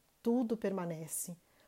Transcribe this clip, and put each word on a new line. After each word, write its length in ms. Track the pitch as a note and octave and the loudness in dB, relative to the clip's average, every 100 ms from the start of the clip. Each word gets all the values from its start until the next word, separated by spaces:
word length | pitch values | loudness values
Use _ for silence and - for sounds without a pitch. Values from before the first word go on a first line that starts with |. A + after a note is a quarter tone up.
| _ _ | _ _
tudo 340 | A#3 A#3+ A#3 A3+ | 2 4 4 0
permanece. 800 | G#3 G3 F3 D#3+ D#3+ - - E3+ _ _ | 0 0 -2 -4 -6 -6 -6 -10 _ _